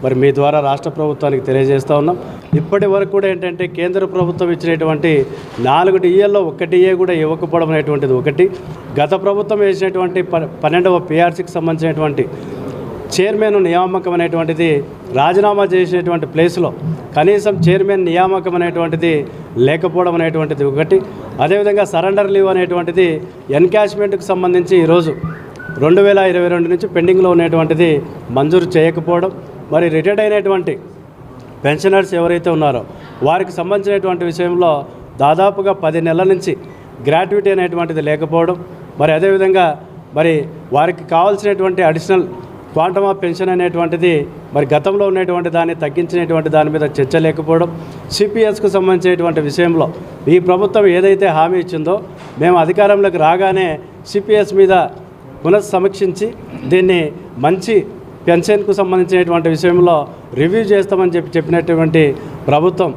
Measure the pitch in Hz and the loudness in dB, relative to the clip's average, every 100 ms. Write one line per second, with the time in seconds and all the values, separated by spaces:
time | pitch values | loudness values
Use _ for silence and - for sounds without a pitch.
0 | 131 127 139 131 143 151 143 139 165 147 | 0 2 2 2 2 2 0 -2 -6 -4
1 | 151 143 147 135 123 131 135 139 131 147 | -4 -2 -2 -2 0 0 2 0 2 0
2 | 151 180 - - - 160 160 202 202 196 | 0 -2 -8 -16 -4 -4 0 0 2 0
3 | 196 202 196 180 180 175 180 135 175 185 | 0 0 -2 -2 -6 -6 -8 -4 -4 -2
4 | 190 180 175 165 180 170 165 165 160 151 | -4 -2 -4 -2 -2 -2 -2 -2 0 0
5 | 170 151 135 - - - 120 147 185 185 | 2 2 0 -6 -14 -4 0 2 4 2
6 | 180 185 202 202 175 143 175 180 185 185 | 2 2 4 2 0 -4 -2 2 2 2
7 | 185 170 156 160 170 165 160 156 143 147 | 0 0 -2 -2 -2 -2 0 0 0 -2
8 | 139 127 135 143 190 185 - - - - | 0 0 0 0 0 0 -14 -16 -8 -2
9 | 147 190 196 202 208 208 202 185 190 185 | 0 0 0 -2 -2 0 0 0 -2 -2
10 | 180 185 180 170 156 - 151 170 180 180 | -2 -2 -2 -4 -4 -4 0 2 2 0
11 | 175 156 170 170 175 175 165 160 160 151 | 0 2 2 0 -8 -4 -4 -2 -2 -2
12 | 156 139 113 - - - - - - - | -2 -2 -4 -6 -12 -12 -10 -12 -12 -12
13 | - - 190 214 214 208 180 170 180 185 | -8 -2 0 2 0 2 2 2 0 -2
14 | 180 175 170 165 160 160 165 143 135 - | -2 -2 0 -2 -2 0 0 0 -2 -14
15 | - 123 147 185 208 208 190 185 175 180 | -6 0 2 4 2 2 2 2 2 0
16 | 170 170 156 156 170 175 160 - 160 160 | 0 -2 -2 0 0 2 -2 -2 -8 -8
17 | - - 160 208 208 190 165 190 190 196 | -4 0 2 2 0 2 2 2 2 0
18 | 180 170 190 190 180 175 175 165 165 160 | 0 2 2 0 -2 -2 -2 -2 -4 -2
19 | 170 151 135 - - - 127 160 175 165 | 0 0 -4 -12 -10 0 2 2 -2 0
20 | 180 170 165 160 151 139 139 139 156 190 | 0 0 0 -2 -4 -2 -2 0 2 2
21 | 190 - - - 147 196 208 202 196 165 | 0 -14 -14 -4 0 2 2 0 0 0
22 | 180 196 196 196 190 185 180 175 170 170 | 0 0 2 2 2 2 0 -2 -2 2
23 | 180 156 - - - 139 175 208 208 196 | 2 0 -8 -16 -4 2 4 4 2 0
24 | 208 196 175 185 185 180 170 185 160 175 | -2 -4 -2 -2 2 2 4 2 6 4
25 | 160 - - - - - - - 147 185 | 2 -4 -8 -10 -16 -16 -14 0 4 6
26 | 202 196 190 180 175 175 170 175 202 170 | 6 4 2 2 0 0 0 -2 -2 0
27 | 175 185 185 170 170 165 160 160 170 147 | 2 4 4 4 2 0 0 2 2 2
28 | 139 - - 123 143 180 170 165 160 165 | -2 -14 -4 0 2 2 2 2 2 0
29 | 165 175 185 - - - - 151 170 160 | -2 0 0 -6 -16 -18 -2 0 2 0
30 | 160 208 214 208 196 190 165 143 - - | 0 0 2 0 0 -2 -2 -8 -12 -20
31 | - - - - - - 135 151 190 190 | -20 -20 -20 -20 -20 -4 -2 0 2 2
32 | 185 175 170 175 175 165 151 123 101 - | 2 0 0 0 0 0 0 0 -6 -16
33 | - - 139 175 185 180 170 202 196 202 | -20 -4 0 0 -2 -6 -2 -2 0 -2
34 | 190 175 175 165 175 175 175 147 147 - | -2 -2 -4 -2 -2 2 2 2 -4 -16
35 | - - 139 160 196 196 190 190 160 160 | -20 0 2 4 2 2 -2 0 0 0
36 | 165 165 190 185 170 - - - - - | 0 2 2 2 -2 -6 -10 -20 -20 -6
37 | 120 160 185 202 196 190 180 175 170 156 | 0 0 2 0 2 0 0 -2 -4 -2
38 | 151 151 160 165 170 175 - - - - | -2 -2 0 0 0 -2 -8 -18 -18 0
39 | 151 156 190 196 190 190 170 147 - - | 2 2 2 2 2 4 2 0 -12 -20
40 | - 143 170 156 139 - - 135 165 170 | -8 0 0 0 -4 -12 -2 0 0 -2
41 | 165 165 185 202 208 190 190 180 165 160 | -2 2 2 0 -2 0 -2 2 0 0
42 | 160 185 143 - - - - 156 170 185 | 0 0 0 -8 -16 -20 -8 -2 0 0
43 | 196 196 180 165 185 185 180 170 170 165 | -2 -2 -4 -4 -2 0 -2 -2 -2 0
44 | 175 156 139 - - 143 143 151 147 202 | 0 0 -2 -10 -6 -2 0 0 0 0
45 | 202 185 180 175 170 170 165 165 151 147 | 0 0 -2 -2 -2 -2 -2 -4 -4 -4
46 | 170 175 165 160 156 151 151 151 147 143 | -2 -2 0 0 2 2 2 0 -2 -2
47 | 135 165 160 156 156 165 170 165 - - | 0 2 0 -2 0 0 0 -4 -16 -16
48 | - - 208 220 220 208 202 190 185 180 | -10 -2 -2 2 0 0 0 0 2 2
49 | 185 180 170 160 147 143 175 165 135 - | 2 0 0 -2 -2 0 2 2 0 -4
50 | - - - 175 175 180 202 214 202 175 | -16 -6 2 2 4 2 2 4 4 4
51 | 190 190 196 156 165 185 175 165 156 202 | 4 4 2 2 2 0 -2 -4 -2 -4
52 | 185 - - - 160 180 160 185 202 202 | -6 -18 -18 -2 2 4 2 4 4 4
53 | 196 170 156 180 190 190 180 151 - - | 2 2 2 4 2 0 -2 -4 -10 -20
54 | - 202 202 214 202 190 190 185 147 - | -6 -6 2 2 2 4 6 6 2 -4
55 | - - - - 156 202 202 190 190 196 | -20 -20 -20 -6 0 0 2 0 0 0
56 | 190 180 214 247 - - 131 185 185 180 | -4 -2 -6 -8 -16 -12 0 2 4 2
57 | 156 - - - 135 185 208 214 - - | 0 -6 -16 -2 0 0 2 0 0 -12
58 | - - - 170 170 208 202 185 185 185 | -18 -6 0 0 2 0 2 0 0 0
59 | 175 185 175 170 165 160 180 175 175 160 | 2 2 2 0 0 0 2 4 4 2
60 | 139 - - 123 160 214 214 202 196 185 | -2 -12 -12 -2 0 0 2 2 2 0
61 | 185 170 151 170 156 170 165 165 160 160 | 0 0 -2 -4 0 -2 0 0 2 2
62 | 151 131 - - - 147 175 180 175 | 2 0 -10 -10 0 2 2 0 -4